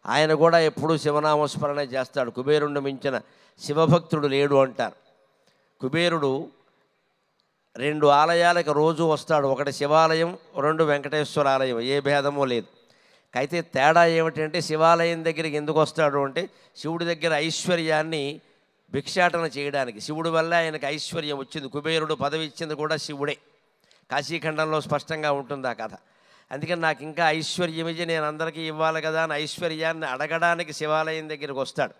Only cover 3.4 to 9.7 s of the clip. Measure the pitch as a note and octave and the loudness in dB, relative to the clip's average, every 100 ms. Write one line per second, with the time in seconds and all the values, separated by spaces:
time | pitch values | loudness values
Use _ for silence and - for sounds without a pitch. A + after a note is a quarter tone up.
3.4 | _ _ - D3 D#3+ E3+ E3+ D#3 C#3+ C3+ | _ _ -4 2 6 4 4 -2 0 2
4.4 | C#3+ C#3 C3 A2+ A2+ - _ _ _ _ | 4 6 4 0 -6 -6 _ _ _ _
5.4 | _ _ _ _ C3 D#3+ F3 E3 C#3+ C3+ | _ _ _ _ -4 0 0 2 0 -2
6.4 | E3 _ _ _ _ _ _ _ _ _ | -6 _ _ _ _ _ _ _ _ _
7.4 | _ _ _ A2+ C#3 D3+ D3 C#3+ D#3+ E3+ | _ _ _ -6 -4 2 6 6 6 4
8.4 | F3 F3 D3+ D3 D#3 D#3 E3 D3+ - D#3 | 4 4 2 2 2 2 0 0 0 0
9.4 | C#3 C3 C#3+ | 2 0 -2